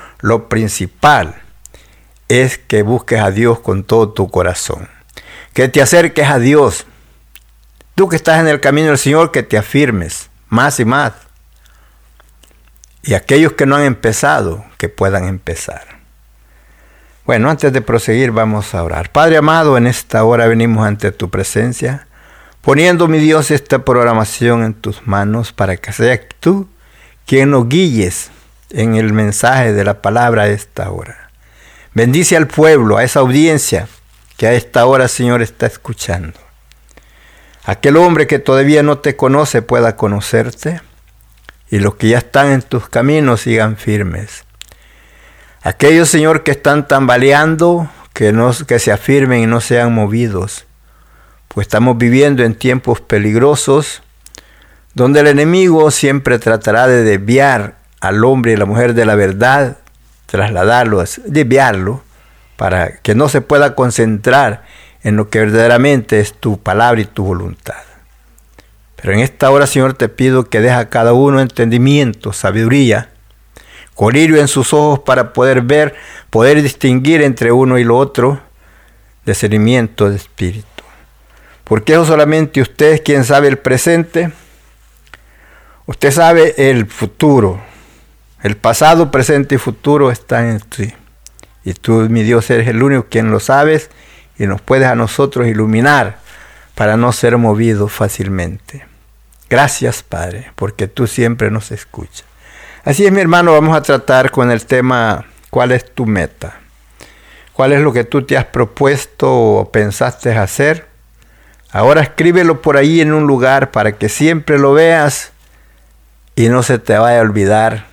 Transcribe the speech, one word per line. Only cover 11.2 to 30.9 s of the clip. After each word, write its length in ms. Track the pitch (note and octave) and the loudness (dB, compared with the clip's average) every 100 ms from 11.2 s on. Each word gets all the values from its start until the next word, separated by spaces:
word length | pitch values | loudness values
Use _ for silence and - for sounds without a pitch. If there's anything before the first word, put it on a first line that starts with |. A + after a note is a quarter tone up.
| _ _ _ _ _ _ _ _ _ _ _ _ _ _ _ _ _ _ | _ _ _ _ _ _ _ _ _ _ _ _ _ _ _ _ _ _
Y 120 | - | -6
aquellos 380 | G2 - C#3 D#3+ | -4 0 2 2
que 140 | - C#3 | 0 0
no 100 | C#3+ | 2
han 80 | |
empezado, 800 | C#3+ A#2+ A2+ G#2+ C#3+ D3 F#2 G2 - - | 0 -2 -4 -2 -2 -2 -4 -8 -14 -10
que 100 | - | -10
puedan 380 | - G2 G2 F#2 | -4 -2 -2 -6
empezar. 680 | F#2 - - - E2+ - - _ _ _ _ _ _ _ _ _ _ _ _ - | -8 -10 -12 -12 -16 -20 -20 _ _ _ _ _ _ _ _ _ _ _ _ -4
Bueno, 220 | A#2+ C3 | 0 0
antes 240 | D#3 D3 | 0 -2
de 80 | B2+ | -2
proseguir, 520 | A2+ A#2 - A2+ C3 | -2 -2 0 -2 0
vamos 420 | A2 A2 G#2+ - | 0 -2 -4 -6
a 80 | F#2 | -6
orar. 280 | E2+ D#2+ F2+ | -6 -6 -4
Padre 280 | D3 D#3+ D#3 | 0 2 2
amado, 400 | D3+ E3 D3+ B2+ | 2 2 2 2
en 80 | A#2+ | 0
esta 380 | A#2+ - A2+ | -2 -4 0
hora 220 | A2+ A#2 A#2 | 2 2 2
venimos 400 | A2+ A#2 A2 G#2+ | 2 0 0 -2
ante 240 | G#2+ G#2+ | -4 -6
tu 200 | - F#2 | -6 -8
presencia, 760 | F#2+ F#2+ - A#2+ B2 B2+ C#3 - _ _ - - _ | -6 -4 -4 -4 -6 -8 -8 -14 _ _ -20 -20 _
poniendo, 480 | - C#3 F3 F3 E3+ | -2 2 2 2 2
mi 100 | D#3+ | 2
Dios, 320 | D#3 D#3 C#3+ | 2 2 0
esta 280 | D3 - C3 | -2 -2 -2
programación 840 | B2+ B2 A#2+ A2+ G#2+ - A#2+ A#2 | 0 0 2 0 -2 -2 -2 0
en 120 | A2+ | -2
tus 320 | G#2+ A2 - A2+ | -6 -10 -10 -4
manos 440 | G2+ G2+ A2+ A2 | -2 -2 -4 -6
para 280 | - G2 F2+ | -6 -6 -6
que 120 | - | -10
seas 300 | - A#2 B2 - - | -2 -2 -2 -6 -4
tú 280 | E3 G3 F#3 _ _ _ - _ | -2 -2 -6 _ _ _ -20 _
quien 240 | - C3+ C#3 | -2 0 2
nos 180 | C3+ A#2 | 0 0
guíes 640 | D#3+ F3+ A2+ F#2 - - - _ _ _ | 0 0 0 -2 -6 -14 -20 _ _ _
en 280 | B2+ A2+ A2 | -4 -2 0
el 180 | A2 | 0
mensaje 580 | G#2+ G#2 G2+ A#2+ C3 A#2 | 0 -2 0 0 2 0
de 120 | G2+ | 0
la 180 | G2+ G2+ | -2 -2
palabra 400 | G2+ A2+ A#2+ A2+ | -2 0 0 0
a 60 | G#2 | 0
esta 420 | G#2 - - F#2+ | -2 -8 -10 -10